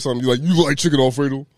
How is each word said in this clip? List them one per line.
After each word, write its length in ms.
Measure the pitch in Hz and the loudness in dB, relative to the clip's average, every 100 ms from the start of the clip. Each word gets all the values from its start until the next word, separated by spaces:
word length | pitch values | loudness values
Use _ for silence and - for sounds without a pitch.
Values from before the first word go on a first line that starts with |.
something. 260 | - 120 127 | -6 -4 0
You're 100 | 123 | 0
like, 60 | |
You 200 | 156 175 | 2 2
like 140 | 160 143 | 2 2
chicken 220 | 170 147 | 0 2
Alfredo? 460 | 131 123 143 135 139 | 2 0 -4 -4 -10